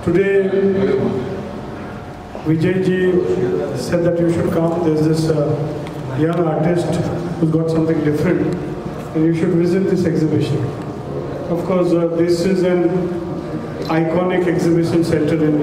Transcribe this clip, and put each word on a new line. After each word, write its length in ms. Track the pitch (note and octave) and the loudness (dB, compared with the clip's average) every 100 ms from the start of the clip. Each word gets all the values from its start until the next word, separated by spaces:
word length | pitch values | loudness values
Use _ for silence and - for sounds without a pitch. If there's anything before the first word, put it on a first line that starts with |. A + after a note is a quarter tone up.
Today, 460 | F3 F3 G3 G3 F#3+ G3 G3 F#3+ - - - - - - - - - - - - - - - - | 2 2 4 2 2 2 2 2 2 0 0 -2 -6 -8 -8 -10 -12 -12 -12 -12 -12 -14 -14 -6
Vijay 400 | D#3 D#3+ F3+ F#3 | -2 2 2 2
ji 140 | F3+ F#3 F#3 E3+ - F3+ - - - | 0 2 2 2 2 0 0 -2 -2
said 300 | - - E3+ | -4 -2 0
that 140 | F3 E3+ | 0 2
you 100 | E3+ | 2
should 220 | E3+ E3 | 2 0
come. 320 | E3+ E3 E3+ | 0 0 0
There's 160 | E3 D#3 D#3 | 0 2 2
this, 220 | D#3 D#3 | 2 2
uh, 260 | D3 D3 C#3+ - - - - - C3 | 0 0 0 -4 -6 -8 -10 -6 -2
young 240 | D#3+ E3+ D#3+ | 0 2 0
artist 480 | D3+ E3+ E3+ D#3+ C#3 - - E3+ - | 2 0 0 0 -2 -2 -4 -4 0
who's 100 | D#3+ | 2
got 200 | D#3+ E3 | 2 2
something 340 | D#3+ D#3+ D#3+ | 2 2 2
different, 500 | D3 D3 F3+ F3 - - - - - - - | 0 2 2 2 0 -2 -6 -8 -8 -10 -6
and 100 | D#3+ | 0
you 80 | E3 | 2
should 200 | D#3+ F3+ | 2 2
visit 340 | E3 F3+ F#3+ - | 2 2 2 2
this 160 | F3+ | 2
exhibition. 580 | E3+ D3+ D#3 D3 - - - - - - - - - - - | 2 2 2 2 0 -2 -2 -6 -8 -10 -8 -8 -8 -8 -4
Of 160 | E3+ | -4
course, 280 | - F#3 E3+ | 0 0 2
uh, 160 | E3+ E3+ | 2 2
this 360 | E3 F3 E3+ | 2 2 2
is 200 | G3 F3+ | 2 2
an 260 | F3+ F3+ E3+ F#3 - - - - - - - - | 2 2 2 0 -2 -4 -6 -6 -6 -8 -8 -8
iconic 640 | - D#3+ E3 E3+ F3+ F3+ F3 | -2 0 2 0 0 0 0
exhibition 560 | D#3+ E3+ E3 E3 E3+ | 2 2 2 2 0
center 400 | D#3+ D#3 D3+ E3 | 2 2 2 2
in 140 | D3+ D3+ | 2 2